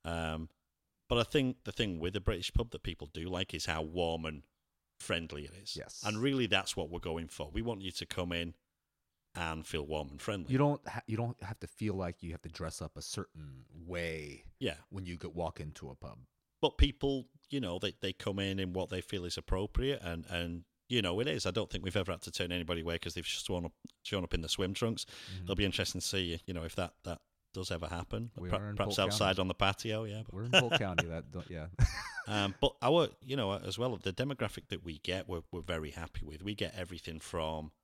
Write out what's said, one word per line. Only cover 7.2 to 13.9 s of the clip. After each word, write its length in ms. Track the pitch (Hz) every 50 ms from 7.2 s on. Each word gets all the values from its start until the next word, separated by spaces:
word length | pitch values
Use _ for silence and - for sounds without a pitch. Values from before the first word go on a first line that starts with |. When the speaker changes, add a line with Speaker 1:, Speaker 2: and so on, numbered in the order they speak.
| 82 80
Speaker 1:
for. 220 | - - 76 76
We 80 | 82 107
want 220 | 113 117 117 98
you 80 | 95 92
to 140 | - - 92
come 260 | - - - 90 87
in 220 | 87 85 85 85 82 _ _ _ _ _ _ _ _ _ _ _ _ _ _ _ _
and 320 | 92 85 82 80 80 78
feel 200 | - - 80 71
warm 220 | 73 78 76 76 67
and 100 | 71 78
friendly. 320 | - - 101 98 80 -
Speaker 2:
You 60 | 131 127
don't 280 | 143 147 147 143 _
ha-, 140 | - - 117 -
you 100 | - 110
don't 240 | 104 120 117 - _
have 160 | 101 98 110 -
to 60 | -
feel 280 | - - - 110 107 92
like 280 | 95 92 87 85 _
you 100 | - 82
have 100 | 80 78
to 60 | - 76
dress 340 | 78 - 82 80 - -
up 140 | 82 73 _
a 60 | -
certain 600 | - - - 107 95 _ _ 78 78 71 65 65 60 - 67 80 82
way 580 | 85